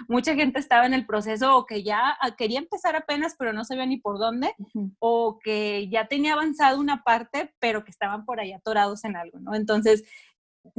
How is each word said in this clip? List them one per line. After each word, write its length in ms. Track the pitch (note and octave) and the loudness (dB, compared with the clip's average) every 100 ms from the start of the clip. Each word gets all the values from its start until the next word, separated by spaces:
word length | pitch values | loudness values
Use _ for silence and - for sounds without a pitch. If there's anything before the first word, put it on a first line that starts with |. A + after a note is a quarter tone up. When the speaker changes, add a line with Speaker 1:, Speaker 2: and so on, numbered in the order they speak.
| A#3 | -2
Speaker 1:
mucha 260 | A#3+ C4+ | 0 0
gente 260 | D4 C#4 B3+ | 0 0 0
estaba 260 | C#4 A#3+ B3+ | 2 4 4
en 80 | |
el 120 | C4 G#3+ | 2 0
proceso 500 | G#3+ G#3+ A3 C4 C4 | -2 -2 0 4 4
o 100 | B3 | 2
que 160 | G#3+ | -6
ya, 340 | G3 G#3 C4 C#4+ | -2 0 0 0
ah, 160 | C4 - | -4 -2
quería 220 | A3+ B3 | -2 -2
empezar 380 | E4 F#4+ F4 D#4+ | -4 -2 -2 -2
apenas, 380 | D#4+ D4 D#4+ - | -2 -2 -4 -4
pero 140 | A#3+ | -4
no 120 | G#3+ | -4
sabía 220 | A#3 C4 C4 | -6 -4 -2
ni 120 | C4 | -2
por 200 | G#3 G3+ | -4 -2
dónde, 360 | A3+ A#3+ D4+ - | -2 -2 -4 -4
Speaker 2:
Ujú. 340 | G3+ G#3+ G3 - | -10 -8 -8 -2
Speaker 1:
o 400 | A3+ A#3 A3+ G#3+ | 0 2 0 -4
que 460 | G#3+ G#3+ G#3+ G3+ G3+ | -4 -2 -2 -4 -2
ya 160 | A3 A3 | -2 0
tenía 280 | C#4+ D4 | 0 0
avanzado 440 | D4+ D#4 D4+ C#4 C#4 | 0 0 4 4 4
una 240 | C#4+ C#4 | 0 0
parte, 520 | - A#3 A#3 C#4 D4 - | 2 0 0 -6 -6 -4
pero 260 | A#3 G#3+ | -2 -2
que 60 | G#3+ | -6
estaban 340 | - G3+ G#3 | -6 -6 -6
por 160 | G#3+ A#3 | -8 -8
ahí 120 | G3 | -8
atorados 520 | F#3+ A3 G#3 G3+ G#3 | -8 -2 2 2 0
en 120 | A3 F3+ | -6 -6
algo, 220 | E3+ F3 | -10 -12
¿no? 140 | F3 | -6
Entonces, 500 | G#3+ G#3+ G#3+ A3 G#3+ - - - _ _ _ - | -2 2 4 6 4 2 -20 -20 _ _ _ -12